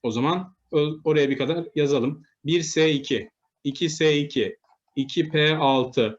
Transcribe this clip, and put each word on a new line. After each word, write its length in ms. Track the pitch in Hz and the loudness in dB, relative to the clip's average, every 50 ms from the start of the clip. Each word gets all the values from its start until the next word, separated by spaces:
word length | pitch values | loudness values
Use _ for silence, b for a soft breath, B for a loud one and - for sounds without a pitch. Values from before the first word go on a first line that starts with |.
O 80 | - 120 | -4 -4
zaman 440 | 110 117 127 151 175 185 185 - _ _ _ _ | -2 0 0 0 -2 -2 -6 -10 _ _ _ _
ö-, 280 | - 151 147 151 156 156 - | 0 0 0 0 -4 -4 -2
oraya 260 | 160 151 151 143 135 | 0 2 2 2 2
bir 80 | 139 139 | 0 -2
kadar 260 | 135 127 165 170 170 - _ | -2 -2 -2 -4 -4 -6 _
yazalım. 480 | 151 147 139 143 135 117 135 147 - b b b b _ | -2 0 2 2 2 0 -2 -4 -6 b b b b _
Bir 180 | 143 165 175 | -2 0 0
S 300 | 165 160 - 160 156 160 | 0 0 0 2 2 2
iki, 380 | 151 139 139 - 139 107 90 - _ _ _ _ _ _ _ | 2 0 -2 -2 -4 -4 -4 -8 _ _ _ _ _ _ _
iki 260 | 143 135 - 175 160 | -8 -4 -2 -4 -4
S 280 | 156 - 160 156 147 147 | -2 2 2 2 2 2
iki, 380 | 143 143 - 131 107 92 - _ _ _ _ _ _ _ _ | 0 -2 -2 -2 -2 -2 -4 _ _ _ _ _ _ _ _
iki 320 | 139 135 135 - 175 156 156 | -6 -6 -4 -2 -2 -2 0
P 280 | 156 156 151 151 156 | 2 2 2 2 2
altı 640 | 156 151 139 135 131 123 127 - 135 117 107 110 | 2 2 2 2 2 0 0 0 0 0 0 -2